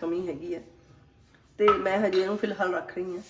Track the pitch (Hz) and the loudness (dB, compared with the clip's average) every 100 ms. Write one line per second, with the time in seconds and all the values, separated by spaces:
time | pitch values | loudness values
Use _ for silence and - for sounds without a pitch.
0 | 165 175 180 143 175 170 - - - - | -4 -4 -4 -6 -8 -8 -12 -20 -20 -20
1 | - _ _ - _ - 208 196 190 196 | -20 _ _ -20 _ 2 6 6 4 2
2 | 208 185 190 208 208 196 185 170 - 180 | 2 2 0 0 -4 -2 -2 -2 -6 -8
3 | 185 175 | -6 -8